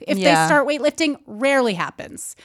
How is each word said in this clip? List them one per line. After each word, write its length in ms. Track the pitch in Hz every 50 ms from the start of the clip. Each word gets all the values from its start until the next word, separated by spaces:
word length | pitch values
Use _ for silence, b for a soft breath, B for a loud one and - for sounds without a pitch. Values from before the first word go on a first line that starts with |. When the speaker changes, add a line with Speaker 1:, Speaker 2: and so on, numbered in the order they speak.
| - -
Speaker 1:
if 100 | 294 196
Speaker 2:
Yeah. 220 | 185 - 165 160
Speaker 1:
they 60 | 160 160
start 180 | 311 294 277
weightlifting. 500 | 277 302 294 240 294 294 - 330 302 277 - _
Rarely 480 | - 214 208 254 277 277 269 254 233 196
happens 600 | 170 160 139 - - - - - - - - - b b